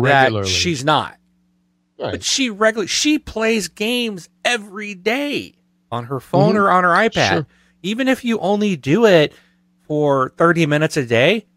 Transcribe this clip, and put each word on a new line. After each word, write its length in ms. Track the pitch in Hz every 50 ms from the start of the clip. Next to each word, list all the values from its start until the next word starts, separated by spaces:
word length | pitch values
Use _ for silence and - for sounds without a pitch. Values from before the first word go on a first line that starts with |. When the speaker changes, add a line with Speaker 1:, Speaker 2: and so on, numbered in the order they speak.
| 120
Speaker 1:
that 200 | 135 143 139 131
Speaker 2:
regularly. 260 | 127 110 104 98 95
Speaker 1:
she's 340 | 92 87 - 180 165 123 131
not. 320 | 151 151 131 101 - - _ _ _ _ _ _ _ _ _ _ _ _ _ _ _ _ -
Speaker 2:
Right. 100 | 127 104
Speaker 1:
But 120 | 92 92 -
she 260 | - - - 269 240
regularly, 380 | 208 190 220 220 220 233 190 135
she 320 | - - - 294 302 294
plays 480 | - - - 220 220 220 226 220 185 -
games 640 | - - 208 226 247 247 240 226 202 175 165 - _ _ -
every 500 | 233 240 226 202 214 185 208 208 208 202
day 600 | 180 180 214 226 277 285 294 269 156 95 - - _ _ _ _ _ _ _
on 140 | 117 120 120
her 160 | 117 127 127
phone 300 | - - - 135 151 165
Speaker 2:
Mm-hmm. 60 | 208 214
Speaker 1:
or 120 | 202 196
on 140 | 180 185 180
her 60 | 180
iPad. 380 | 170 185 220 226 - 180 131 98
Speaker 2:
Sure. 180 | 95 165 143 - _ _ _ _ _ _ -
Speaker 1:
Even 240 | 185 220 233 269 262
if 160 | 269 - -
you 160 | 233 226 -
only 380 | 160 185 208 208 214 208 185 139
do 280 | - 131 151 220 233
it 280 | 214 185 160 147 - - _ _ _ _ _ _ _ _ _ _
for 460 | - 151 151 147 143 139 135 127 - - -
thirty 280 | 165 170 170 165 165
minutes 300 | 147 147 151 156 156 -
a 100 | 156 131
day, 400 | 113 120 113 131 160 214 226 - _ _